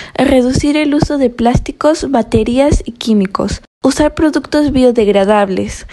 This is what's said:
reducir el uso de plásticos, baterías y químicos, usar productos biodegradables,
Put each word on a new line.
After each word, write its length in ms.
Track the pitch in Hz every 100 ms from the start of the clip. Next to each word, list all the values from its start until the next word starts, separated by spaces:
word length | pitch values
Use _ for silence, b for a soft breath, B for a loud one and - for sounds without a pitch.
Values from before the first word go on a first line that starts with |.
| B
reducir 640 | - 269 262 247 262 294 294
el 160 | 294
uso 240 | 285 320 285
de 100 | 247
plásticos, 840 | 240 233 247 - - 302 330 262
baterías 720 | 247 226 226 220 247 285 - -
y 60 |
químicos, 680 | 233 233 208 190 - 202 - - _
usar 320 | 269 277 302
productos 580 | 302 311 294 - 294 294
biodegradables, 1120 | 254 254 240 208 196 196 208 196 190 208 - -